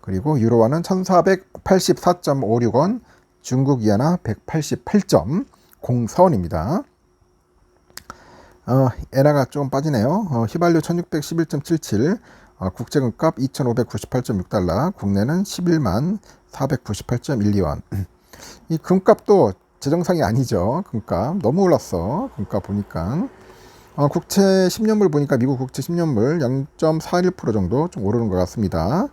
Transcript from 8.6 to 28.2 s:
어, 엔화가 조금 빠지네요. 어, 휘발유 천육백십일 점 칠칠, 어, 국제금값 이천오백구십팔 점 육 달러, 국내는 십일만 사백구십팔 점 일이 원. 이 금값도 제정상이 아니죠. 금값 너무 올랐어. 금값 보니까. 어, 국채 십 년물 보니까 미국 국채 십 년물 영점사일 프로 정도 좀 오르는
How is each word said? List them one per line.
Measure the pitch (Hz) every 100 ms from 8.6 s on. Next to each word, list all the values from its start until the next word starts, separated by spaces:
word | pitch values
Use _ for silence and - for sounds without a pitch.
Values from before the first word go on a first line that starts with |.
| -
어, | 131 127 - -
엔화가 | 135 143 147 127
조금 | 147 135
빠지네요. | 139 156 127 117 185 202
어, | 120 113
휘발유 | - 175 165
천육백십일 | - 170 170 156 147 165 160
점 | 151
칠칠, | - 165 - 101 143 220 - - - _
어, | 92
국제금값 | - 117 147 127 - 160 -
이천오백구십팔 | 131 - 127 117 117 - - 131
점 | 120 104
육 | -
달러, | 110 90 82 -
국내는 | - 101 98 113 175 202
십일만 | - 175 160 120 95 165 208 - _ _
사백구십팔 | - 139 147 - 101 - 123
점 | - 131
일이 | 104 101
원. | 80 73 - 98 92 _ _ - - - -
이 | 160
금값도 | - 185 214 208 - 196 117 92 _ _
제정상이 | 139 165 165 175
아니죠. | 98 117 127 101 95 147 -
금값 | 113 - 90 117 202
너무 | 110 165
올랐어. | 185 143 - 90 87 156 269 -
금값 | 101 101
보니까. | - 101 98 - 85 147 269 - - - - - - -
어, | 143
국채 | 170 - 202 196 190 185
십 | 202 220
년물 | 214 190
보니까 | 147 143 131
미국 | 127 131
국채 | 131 -
십 | 135
년물 | 175 165 113 123 170
영점사일 | 123 135 135 - 160 160 - 175 180
프로 | 180 -
정도 | 104 90 120 175
좀 | - 98
오르는 | 117